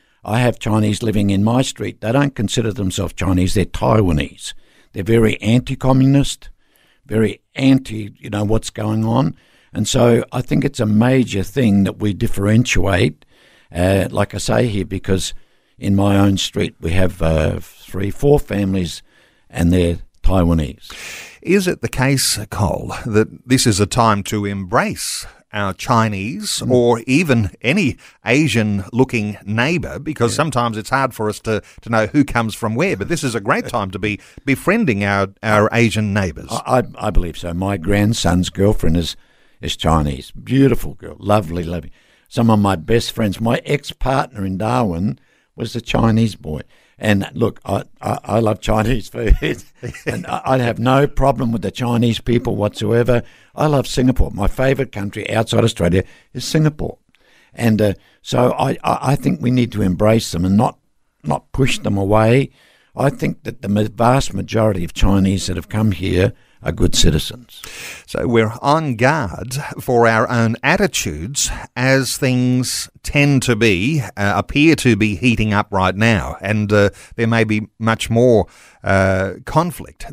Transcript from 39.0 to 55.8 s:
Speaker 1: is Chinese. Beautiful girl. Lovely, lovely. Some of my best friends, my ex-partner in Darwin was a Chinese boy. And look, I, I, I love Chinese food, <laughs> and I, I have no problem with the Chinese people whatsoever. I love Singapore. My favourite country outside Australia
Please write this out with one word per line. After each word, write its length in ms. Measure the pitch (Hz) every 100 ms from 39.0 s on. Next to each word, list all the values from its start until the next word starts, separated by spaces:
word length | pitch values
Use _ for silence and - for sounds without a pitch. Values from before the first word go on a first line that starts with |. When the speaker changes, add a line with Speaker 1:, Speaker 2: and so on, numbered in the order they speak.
| 80 - _ _ _ _
Speaker 1:
is 160 | 76 -
Chinese. 540 | 82 80 73 67 -
Beautiful 640 | - - 135 135 117 - -
girl. 200 | 82 82
Lovely, 440 | 101 107 82 85
lovely. 300 | 82 85 82 - _ _ _
Some 220 | 123 113
of 100 | 107
my 160 | 101 90
best 380 | 76 117 -
friends, 260 | - 107 87
my 220 | 113 - -
ex-partner 800 | 147 - - 135 135 151 117 95
in 120 | 92
Darwin 640 | 110 123 107 82 104 131 _ _ _ -
was 180 | 113
a 60 | 120
Chinese 560 | - 120 113 110 113 92
boy. 280 | 78 76 - _ _ -
And 320 | 107 98 92
look, 260 | - 110 - -
I, 180 | 98 - -
I, 200 | 107 -
I 160 | - 107
love 220 | 107 110
Chinese 480 | - 107 107 131 -
food, 260 | 120 110 -
<laughs> 640 | 156 117 - _ 123 - -
and 200 | 113 -
I, 140 | - -
I 120 | 131
have 200 | 120 104
no 280 | 123 135 143
problem 440 | - 135 131 120
with 100 | 113
the 80 | 95
Chinese 520 | - 120 117 117 107
people 340 | - 117 117 104
whatsoever. 640 | 104 - 107 117 120 120 - - _
I 140 | - 151
love 180 | 143 -
Singapore. 460 | - 127 123 -
My 160 | 95 98
favourite 460 | - 131 135 123
country 360 | 104 101 107 -
outside 360 | 110 110 113 113
Australia 400 | -